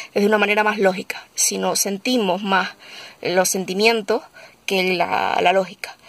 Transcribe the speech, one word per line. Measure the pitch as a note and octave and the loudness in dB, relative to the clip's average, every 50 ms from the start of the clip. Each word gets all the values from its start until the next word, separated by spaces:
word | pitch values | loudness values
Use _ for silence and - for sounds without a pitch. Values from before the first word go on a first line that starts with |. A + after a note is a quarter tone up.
| - - - | -14 -6 -2
desde | G#3 G3+ G3+ | 0 2 4
una | G#3+ G#3 | 4 2
manera | G3+ G3 G#3 G#3 G#3+ | 2 2 2 2 2
más | G#3+ G#3 G#3 | 0 0 2
lógica, | G3 F#3+ F#3 F#3+ - - - - - - _ | 2 2 2 0 -4 -10 -12 -14 -16 -12 _
sino | - - - G3+ F#3+ F#3+ F#3 E3+ | -2 -2 -2 -2 -2 -2 -2 -2
sentimos | - - G3+ G3+ G3 - B3+ B3+ B3 G#3+ F#3 F3 F#3+ G#3+ | -2 -2 -2 -4 -4 -2 0 0 2 2 2 0 0 0
más | G3 G3 F#3 F#3 G3 - - - - - - - - - _ - | 0 2 2 2 0 -4 -14 -18 -20 -20 -20 -20 -20 -14 _ -4
los | D3+ F3 F#3 F3+ - | 0 2 2 2 2
sentimientos | - G3 F#3 E3+ F#3 G3 G#3+ A3+ A#3 A3+ G3+ - G#3+ A#3+ - - - - - - - _ _ | 0 -4 -4 -4 -2 2 2 2 2 2 0 -2 -2 -2 -4 -8 -20 -20 -20 -20 -20 _ _
que | - - F#3+ F#3 F#3 F#3 | -4 -2 0 0 0 0
la, | F3 E3+ F#3 - - - - - - | 0 -2 -2 -2 -2 -2 0 0 2
la | F3+ F3+ F#3 | 2 2 2
lógica. | F#3+ F#3+ F3+ F#3 - - - - - _ | 2 0 -2 -6 -14 -16 -16 -16 -18 _